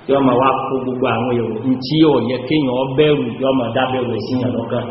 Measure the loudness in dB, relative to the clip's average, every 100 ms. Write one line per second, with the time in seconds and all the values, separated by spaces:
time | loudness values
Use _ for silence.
0 | 0 2 2 4 2 0 -2 -4 -4 -2
1 | -2 0 0 -2 -2 -4 -2 -2 0 4
2 | 4 4 0 -4 0 0 2 0 0 2
3 | 4 4 0 -2 0 0 0 -2 -2 -2
4 | -2 -4 -2 -2 -2 -4 -4 -4 -6